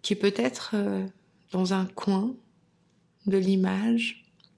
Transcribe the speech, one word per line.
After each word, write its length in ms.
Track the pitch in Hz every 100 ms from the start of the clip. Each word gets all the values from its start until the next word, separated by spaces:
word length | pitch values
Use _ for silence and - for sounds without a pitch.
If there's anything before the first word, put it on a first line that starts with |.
qui 120 | -
peut 200 | 208 196 202
être, 360 | 247 - -
euh, 320 | 208 202 196 190 - _ _ _
dans 240 | 185 185
un 120 | 190 185
coin 480 | - - 190 220 262 _ _ _ _ _ _ _ _ 202
de 100 | 196
l'image, 880 | 190 190 185 190 220 233 233 - _ _ _